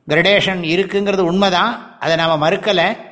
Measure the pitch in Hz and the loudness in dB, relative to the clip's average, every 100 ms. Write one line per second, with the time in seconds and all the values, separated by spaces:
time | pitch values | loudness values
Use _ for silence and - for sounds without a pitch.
0 | - 151 185 202 196 185 160 175 190 202 | -2 0 4 2 0 -4 -2 -2 -2 -2
1 | 202 196 170 185 196 175 220 233 - - | -2 0 0 2 2 2 0 -4 -14 -6
2 | 156 165 165 156 156 196 208 185 180 240 | -2 0 0 2 0 0 0 0 0 -2
3 | - | -12